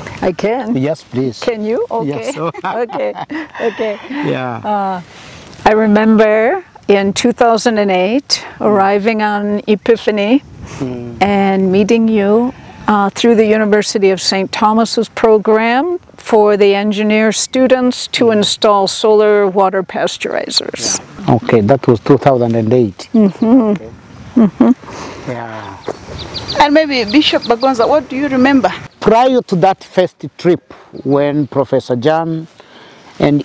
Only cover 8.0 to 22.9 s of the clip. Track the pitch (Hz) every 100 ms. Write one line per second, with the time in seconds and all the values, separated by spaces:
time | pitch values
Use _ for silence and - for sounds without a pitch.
8 | 185 247 - - - - 226 208 196 208
9 | 202 220 208 208 208 208 - 208 - 226
10 | - 208 202 269 - - - - 131 123
11 | 120 117 202 202 196 190 190 185 208 233
12 | 226 220 196 214 240 - - - - 208
13 | 202 - 233 226 220 214 214 208 196 226
14 | 196 185 - 196 190 - 214 220 226 -
15 | 214 - 226 214 202 220 226 247 339 349
16 | - - - 220 208 208 202 196 208 202
17 | 214 214 220 202 - 262 262 254 254 254
18 | - - 240 214 202 - 220 202 190 -
19 | 220 214 214 208 202 185 190 196 185 -
20 | 175 - - - - - - - - -
21 | - - 196 120 - 120 104 135 - 117
22 | - 143 143 131 120 113 107 127 113